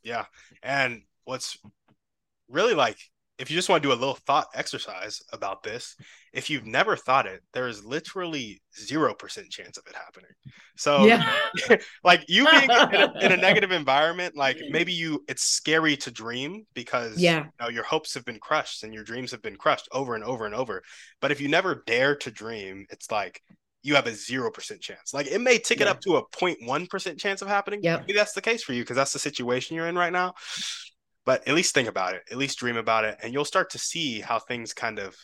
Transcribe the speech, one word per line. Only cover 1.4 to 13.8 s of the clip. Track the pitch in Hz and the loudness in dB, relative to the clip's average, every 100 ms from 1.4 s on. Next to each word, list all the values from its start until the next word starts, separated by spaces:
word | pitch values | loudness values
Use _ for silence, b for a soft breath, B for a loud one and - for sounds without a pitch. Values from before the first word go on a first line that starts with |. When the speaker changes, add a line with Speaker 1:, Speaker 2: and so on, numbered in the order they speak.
| - - - _ _ _ _ _ _ _ _ | -8 -12 -20 _ _ _ _ _ _ _ _
Speaker 1:
really, | 135 226 180 | 0 2 4
like, | 120 104 - _ _ - | 2 0 -18 _ _ -14
if | 127 | -4
you | 160 | -2
just | 180 | 4
wanna | 170 | 4
do | 143 | 4
a | |
little | 120 135 127 | 2 0 -4
thought | - 143 - - | 2 2 2 -8
exercise | - - - 92 104 - - | -8 -8 -10 -10 -10 -12 -12
about | 110 101 95 | -10 -8 -8
this, | - 117 - - b b b | -10 -10 -12 -18 b b b
if | 127 - | -8 -4
you've | 147 110 | -6 -2
never | 123 202 185 | 0 0 0
thought | - 131 107 | 2 2 2
it, | 95 _ | -8 _
there | 127 127 | -6 -6
is | 104 104 | -8 -8
literally | 147 - 196 180 151 113 95 _ - | -8 -8 -8 -6 -6 -8 -14 _ -18
zero | 107 147 135 | -6 0 0
percent | 104 101 - 95 | -2 -12 -14 -14
chance | - 85 95 | -16 -16 -20
of | - | -18
it | - | -18
happening. | - - _ _ - b b - | -18 -20 _ _ -20 b b -4
So, | - 143 214 | 2 8 10
Speaker 2:
Yeah. | 226 - 587 453 - - | 8 4 0 -2 -6 4
Speaker 1:
<laughs> | 226 - - | 4 4 2
like, | 180 175 - | 6 6 6
you | 185 294 | 4 8
being | 320 | 8
in | 269 | 8
a, | 240 - 196 - - | 6 6 6 4 4
in | 196 | 2
a | - | 4
Speaker 2:
<laughs> | 185 | 6
Speaker 1:
negative | 202 190 | 4 2
environment, | 180 | 0